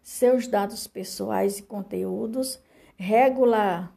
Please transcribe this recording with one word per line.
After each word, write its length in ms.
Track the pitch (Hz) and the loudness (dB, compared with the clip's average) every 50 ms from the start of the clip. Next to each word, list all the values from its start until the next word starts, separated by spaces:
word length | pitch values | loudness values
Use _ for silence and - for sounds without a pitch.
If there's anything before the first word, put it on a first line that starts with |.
seus 460 | _ - - - 254 247 254 254 240 | _ -14 -2 2 4 4 4 2 0
dados 400 | - - 202 202 202 220 - - | -2 -2 -2 -2 -2 -6 -12 -14
pessoais 720 | - _ 190 190 190 - - 196 208 214 190 196 202 202 202 | -14 _ -14 -12 -12 -8 -8 -6 -4 0 0 0 0 -2 -4
e 40 | - | -12
conteúdos 960 | _ 226 202 190 - 196 185 190 190 185 202 226 226 226 262 262 262 - - _ _ _ _ _ _ _ | _ -12 -12 -10 -8 -8 -6 -4 -4 -4 -6 -6 -4 -4 -4 -4 -6 -8 -12 _ _ _ _ _ _ _
regular 960 | _ 185 190 214 233 262 262 262 254 254 240 233 214 208 196 175 170 180 170 _ | _ -2 2 4 6 6 6 4 4 4 4 4 4 2 0 0 -2 -6 -10 _